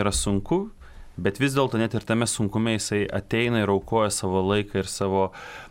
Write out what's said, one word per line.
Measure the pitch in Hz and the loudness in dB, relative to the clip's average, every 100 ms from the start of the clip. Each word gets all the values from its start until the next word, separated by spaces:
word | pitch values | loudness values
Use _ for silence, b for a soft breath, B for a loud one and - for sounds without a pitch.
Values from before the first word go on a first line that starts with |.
yra | 101 | 2
sunku, | - - 101 - 170 220 - b b b - | 2 2 0 2 -2 -2 -12 b b b -4
bet | 95 - | -2 0
vis | 139 135 | 0 2
dėlto | 131 113 | 2 2
net | 113 110 | 0 -2
ir | - | 0
tame | 113 117 | 0 0
sunkume | - 104 113 113 110 | 0 0 0 0 0
jisai | - 104 101 | 0 0 0
ateina | 98 - 113 120 117 | -4 -2 0 2 2
ir | 101 | 2
aukoja | 98 - 113 107 | 2 2 0 2
savo | - 95 92 95 | 0 0 0 2
laiką | 104 104 98 | 2 0 -2
ir | 95 | -4
savo, | - 98 95 95 B B B B | -2 0 2 0 B B B B